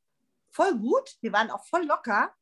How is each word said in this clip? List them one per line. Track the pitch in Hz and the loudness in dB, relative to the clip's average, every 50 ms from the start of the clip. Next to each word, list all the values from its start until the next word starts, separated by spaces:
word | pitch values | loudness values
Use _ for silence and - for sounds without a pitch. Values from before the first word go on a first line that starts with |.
| _ _ _ _ _ _ _ _ _ _ | _ _ _ _ _ _ _ _ _ _
voll | - - 359 392 277 208 | 0 0 2 2 2 0
gut. | 214 262 427 539 - - - - | 0 0 0 0 0 -4 -14 -8
Wir | - 226 | -6 -2
waren | 196 208 226 208 | 0 0 0 0
auch | - 208 - | -4 -10 -8
voll | - 320 359 320 | -2 -2 -2 0
locker | 294 - - - 233 202 220 277 - - _ | 0 -2 -2 -2 0 0 0 0 -2 -4 _